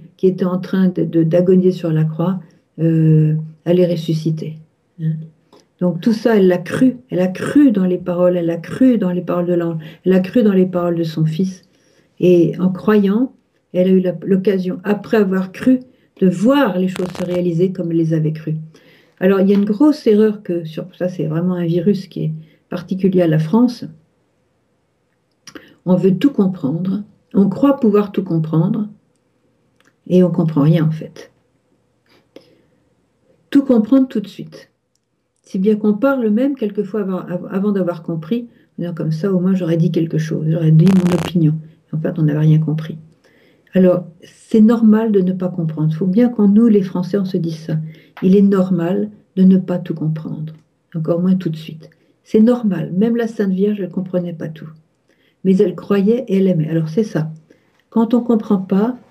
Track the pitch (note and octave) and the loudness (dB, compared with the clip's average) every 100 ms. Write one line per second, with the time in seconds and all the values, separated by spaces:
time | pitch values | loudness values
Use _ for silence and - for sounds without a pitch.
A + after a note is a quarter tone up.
0 | - _ F#3+ F#3 F3+ F3+ - F#3+ F#3 E3+ | -16 _ 0 0 -2 -4 -4 0 0 0
1 | E3 E3 D#3+ F3 F3+ F#3 F3+ F3+ E3+ D#3 | -2 0 2 2 4 4 2 0 -2 0
2 | D#3 - E3+ F#3+ - _ _ - E3 E3 | 0 -2 -4 -4 -8 _ _ -4 0 2
3 | D#3+ D#3 D#3 D#3 - - D#3+ F3+ F3 E3 | 4 4 2 0 -6 -6 0 2 2 0
4 | - D#3 E3+ D#3 - - - _ _ - | -4 -4 -2 -4 -8 -14 -20 _ _ -8
5 | D#3+ D#3 D#3+ _ _ _ _ - F3+ E3+ | -6 -6 -10 _ _ _ _ -4 -4 -2
6 | A#3+ G#3+ A#3+ A3 F#3 F3 F3 D#3+ C4 - | -2 0 2 4 4 2 -2 0 0 0
7 | - E3+ F#3 F#3 - C#4+ C#4+ G3+ F#3 F3+ | -4 -2 -2 -4 0 4 4 4 0 -2
8 | F3+ F3 F3+ F3+ E3 E3 D#3+ - C4 A3+ | -4 0 2 2 -2 -4 -6 0 2 2
9 | F#3 F3+ E3+ F3 F3 F3 E3+ E3 - - | 0 -2 -4 -2 0 0 -2 -6 -10 -6
10 | F3+ F#3+ F#3 B3 G#3+ F#3+ F#3 F3 F3 E3+ | 0 0 2 2 2 2 2 0 -2 -2
11 | E3 D#3+ D#3 - F#3+ - _ _ _ _ | -4 -2 -2 -2 -4 -6 _ _ _ _
12 | _ - F3+ F3 D#3+ D#3+ F#3 - - G#3+ | _ -2 2 4 2 0 -2 -2 0 2
13 | G3 G#3+ C4 _ _ _ _ F3+ F#3 F#3+ | 2 0 -2 _ _ _ _ -2 2 2
14 | F3+ E3 - F#3+ G#3 F#3+ F3+ F3+ G3 G#3 | 0 -4 -2 0 0 -2 -2 -6 -4 -4
15 | - A3+ F#3+ F#3+ F#3 - B3+ B3+ - _ | 0 0 2 0 -4 -4 0 0 -2 _
16 | _ - F#3+ E3 G#3+ C#4+ B3 F3+ F#3 - | _ 0 0 2 2 2 2 0 -4 -4
17 | F3+ - F3+ F3+ F3 E3 F#3+ F#3 E3+ E3 | -8 -6 -6 -2 -2 0 0 -2 -4 -2
18 | D#3+ D#3+ D#3 D#3 - D#3 - _ _ _ | 0 0 -2 -6 -8 -10 -10 _ _ _
19 | _ - F#3 G3 G3 G3+ G#3 G#3+ D4+ D4 | _ -2 0 2 2 2 0 2 2 2
20 | A#3 G#3 G#3+ G#3 - E3+ D#3+ D#3+ D#3+ - | 2 4 2 0 -6 -8 -8 -12 -12 -8
21 | F3+ F3+ D#3 D#3 F3+ F3+ E3+ F3 E3 G3+ | -6 -6 -6 -2 -2 -2 -2 0 0 -2
22 | - - D#3+ - - _ _ - - F#3 | -4 -8 -8 -8 -14 _ _ -12 -8 -2
23 | F#3+ F#3 E3+ D#3 D#3 A3+ A#3+ - - - | 0 2 2 0 0 2 2 0 -14 -18
24 | _ _ _ _ _ _ _ _ _ _ | _ _ _ _ _ _ _ _ _ _
25 | _ _ _ _ - - - _ F3 F3+ | _ _ _ _ -20 -20 -20 _ -2 2
26 | F#3+ - C#4 - F#3+ - C3 E3 F#3 G3+ | 2 2 2 2 -2 -2 -6 -4 -4 -6
27 | - _ _ G3 G3 - C#4+ C4+ A3 G3+ | -8 _ _ 0 0 2 0 2 2 2
28 | G3+ - - E3 D#3 D#3+ F#3+ G#3+ G#3 - | 0 -4 -4 -4 -2 0 0 -2 -6 -12
29 | _ _ _ _ _ _ _ _ _ _ | _ _ _ _ _ _ _ _ _ _
30 | - F3+ F3+ E3+ D#3+ D3+ D3 E3+ D#3+ - | 0 2 4 2 -2 2 2 2 0 -4
31 | - - - _ _ _ _ _ _ _ | -10 -18 -20 _ _ _ _ _ _ _
32 | _ _ _ - _ _ _ _ _ _ | _ _ _ -20 _ _ _ _ _ _
33 | _ _ _ _ _ C#4+ - A#3+ G#3+ C4+ | _ _ _ _ _ 0 2 2 4 2
34 | C4 A3 G3+ - D#3 - - _ _ _ | 2 -4 -8 -12 -20 -20 -20 _ _ _
35 | _ _ _ _ _ G3 G3 G#3+ G#3+ G#3 | _ _ _ _ _ -2 0 2 0 0
36 | C#4 C4+ A3 G#3 C#4 C#4 G#3 G3+ G3 G#3+ | 0 0 0 0 0 -2 -4 -4 -6 -4
37 | F#3+ F#3 D#3+ F3 - F#3+ G#3 G3 F3 E3 | -4 -6 -6 -8 -6 -4 -2 -2 -2 -6
38 | - E3 D#3 A#3+ A#3+ _ _ - F3 E3 | -8 -8 -4 -6 -6 _ _ -10 -10 -6
39 | D#3 - G3+ F#3 F3+ F#3 E3 E3 F3 E3+ | -4 -4 -2 0 0 -2 -2 0 0 0
40 | D#3+ - - - D#3 E3+ D#3+ D#3+ F3+ F#3+ | -2 -4 -4 -4 -4 0 4 6 6 4
41 | F3+ F3 - F3+ D#3 D#3 - _ _ D#3 | 2 0 -2 0 0 0 -8 _ _ -6
42 | D#3 E3+ D3+ D3+ D#3 D#3 D3+ D#3 - - | -6 -2 0 2 4 4 2 -4 -6 -14
43 | - _ _ _ _ _ _ F#3 F#3 F3+ | -18 _ _ _ _ _ _ 2 4 2
44 | - - - _ - A3+ G#3+ A#3 A3 G#3+ | -2 -16 -20 _ 0 4 6 6 4 4
45 | A3+ G3+ F3+ F3+ F3+ - D#3+ D#3 D#3 - | 4 2 0 -2 -4 -4 -6 -2 -2 -2
46 | F#3 F#3+ B3 A3+ G#3 G#3 A#3 G3+ F#3+ F3+ | 0 2 2 2 4 6 6 4 0 -4
47 | E3+ G3+ F#3+ F3+ E3 D#3+ - D#3+ - - | -4 -4 -2 -4 -4 -8 -6 -6 -8 -14
48 | _ - F#3 G3+ G3 G3 F#3 F3 E3+ G3+ | _ -4 2 4 4 2 0 0 -2 -2
49 | G#3+ - _ F#3+ F#3+ F#3 - F3 - D#3+ | -4 -10 _ 2 4 4 2 -6 -6 -6
50 | D#3 D#3 - D3+ D#3 - _ _ _ E3+ | -6 -6 -8 -10 -12 -14 _ _ _ -8
51 | D#3+ E3+ F#3 F#3 E3 D#3+ - - - _ | -4 -2 0 0 -2 -8 -12 -18 -20 _
52 | _ _ _ A3 A3 A#3+ G#3+ D#3+ D#3 F3 | _ _ _ 2 4 2 -2 -4 -4 -2
53 | A#3 A#3 A3 - G3 F#3 G#3 G#3 F3 F#3+ | 0 0 -4 -4 -2 0 -2 -2 -6 -8
54 | F#3 F3+ F3 D#3+ D#3+ D#3+ D#3 - _ _ | -6 -6 -6 -8 -12 -12 -18 -20 _ _
55 | _ _ _ _ F#3 F#3+ F#3 E3+ - G3+ | _ _ _ _ 0 2 2 -2 -2 0
56 | G3 A#3+ - F#3+ F#3+ E3 D#3 E3 D#3+ - | 2 0 0 0 2 0 0 -2 -2 -2
57 | G#3+ D#3 D#3 - _ _ _ _ _ A3 | -2 -4 -6 -10 _ _ _ _ _ -2
58 | A3+ A#3 A#3 A3 - G3 - F#3+ A3+ B3+ | 0 0 0 -2 0 -2 0 0 0 -4
59 | _ | _